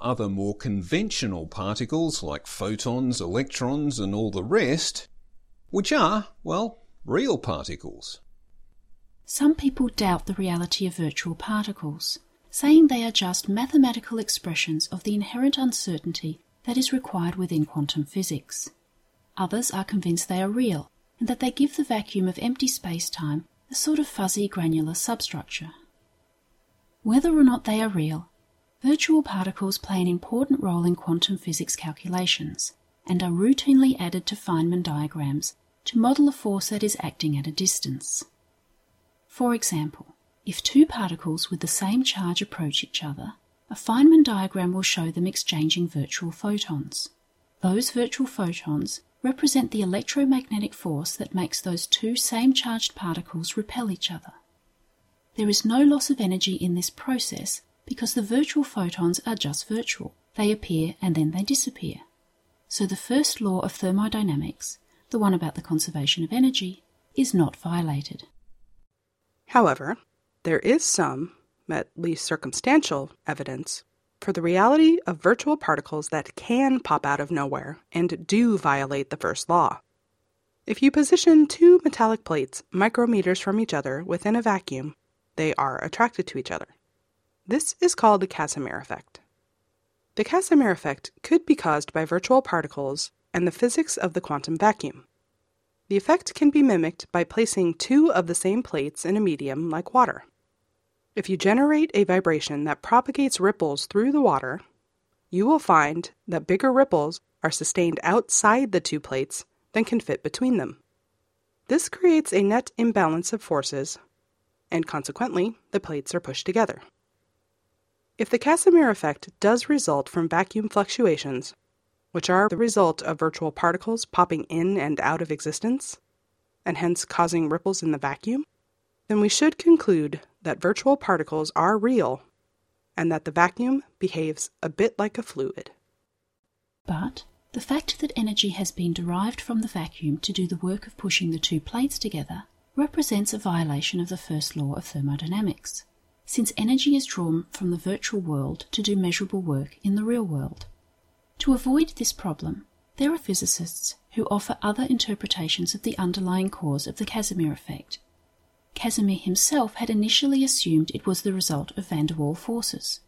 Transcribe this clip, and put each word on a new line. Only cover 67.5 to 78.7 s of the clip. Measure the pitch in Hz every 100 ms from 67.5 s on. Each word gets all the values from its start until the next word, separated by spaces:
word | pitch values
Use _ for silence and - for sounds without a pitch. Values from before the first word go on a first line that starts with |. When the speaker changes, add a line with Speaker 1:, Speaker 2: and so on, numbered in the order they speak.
| -
Speaker 2:
violated. | 170 170 165 143 - - - _ - - _ _ _ _ _ _ _ _ -
Speaker 3:
However, | 247 185 135 139 - _ _ _ _
there | 170 156
is | - 311
some, | - - 147 135 170 _ _ _ -
at | - - -
least | 170 160
circumstantial, | - 160 - - 247 302 - 143 135 _ -
evidence | 147 135 127 - - - _ _ -
for | -
the | 180
reality | 170 185 220 302 320 339 -
of | 160
virtual | - 240 294 302
particles | - 147 - 151 151
that | 156 -
can | - - 240 269 262
pop | - 147 143
out | 143
of | 143
nowhere | 160 139 135 135 156 _
and | 170 170 170 165
do | 208 240 196
violate | 156